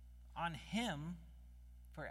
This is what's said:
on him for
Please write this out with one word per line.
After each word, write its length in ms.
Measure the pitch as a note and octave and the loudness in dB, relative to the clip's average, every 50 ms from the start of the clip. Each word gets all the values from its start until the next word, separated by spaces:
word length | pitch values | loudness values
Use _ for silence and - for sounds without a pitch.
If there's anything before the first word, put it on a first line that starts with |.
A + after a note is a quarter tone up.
| - - - - - - - | -12 -12 -12 -14 -12 -6 0
on 180 | - E3 E3+ D#3+ | 2 4 4 4
him 640 | A#2+ - - - A3 B3 A3 D#3 C#3+ D3+ E3+ F3+ E3 - - - - - - - - - - - - - - - | 2 0 2 4 6 6 6 6 4 2 0 -2 -2 -6 -10 -12 -12 -12 -12 -12 -12 -12 -12 -12 -12 -12 -8 -4
for 140 | - C#3+ - | -2 -2 0